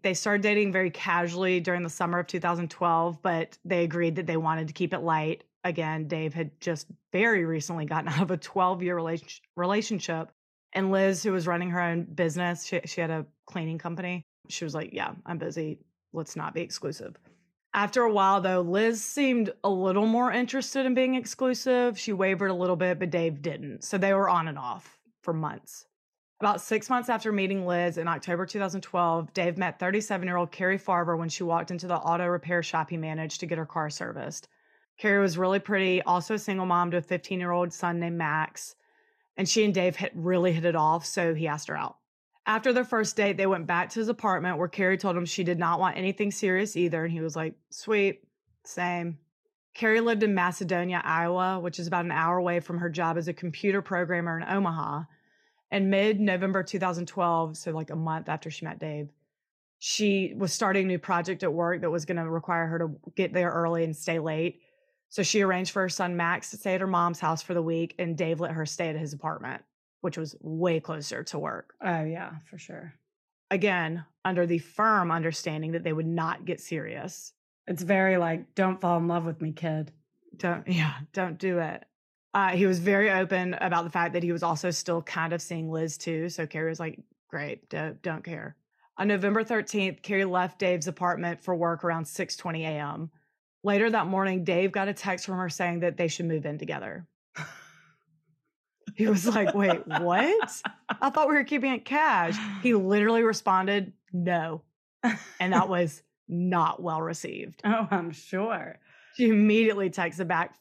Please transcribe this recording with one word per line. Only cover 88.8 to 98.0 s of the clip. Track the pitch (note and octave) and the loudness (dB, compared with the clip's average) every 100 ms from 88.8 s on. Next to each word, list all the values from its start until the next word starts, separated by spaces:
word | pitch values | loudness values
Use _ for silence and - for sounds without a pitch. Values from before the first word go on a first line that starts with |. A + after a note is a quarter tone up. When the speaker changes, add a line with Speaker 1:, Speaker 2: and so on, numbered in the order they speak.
| _ - | _ -2
Speaker 1:
On | G3+ | 0
November | G3+ G3+ G#3+ | 2 2 2
thirteenth, | A3 A3 G#3 G#3+ F#3+ - | 2 -2 -2 -2 -2 -4
Carrie | - G3 | -2 0
left | F#3+ F3+ F3+ - | 2 0 0 0
Dave's | F#3 F3+ E3 | 0 0 -2
apartment | D#3 F3+ E3+ F3 E3 | -2 0 0 -4 -6
for | - | -4
work | F3 E3+ E3 | 0 0 0
around | F3 E3 D3+ | -2 -2 -4
six | - F3+ | -6 -6
twenty | - F3+ D#3+ | -6 -6 -4
A | D#3+ | -4
M. | D3+ D3 D#3+ D#3+ _ _ _ _ _ | -4 -6 -6 -10 _ _ _ _ _
Later | G3+ G3+ A3+ | 2 4 4
that | A3 F3 | 2 2
morning, | F#3+ F#3+ F#3 | 2 2 0
Dave | E3+ F3 F#3+ | 2 2 2
got | G3+ G3 | 2 -2
a | |
text | - G3 F#3 | -2 -4 -4
from | - F#3 | -4 -4
her | F3+ | -4
saying | - F3+ E3+ | -2 -2 0
that | F3 - | 0 0
they | E3+ | -2
should | - E3+ | 0 -2
move | D#3+ C#3+ | -2 -4
in | D3 | -6
together. | D#3+ D3+ - E2+ E3 _ _ - | -6 -8 -8 -12 -14 _ _ -14
<laughs> | D3+ - - - _ _ | -14 -16 -20 -20 _ _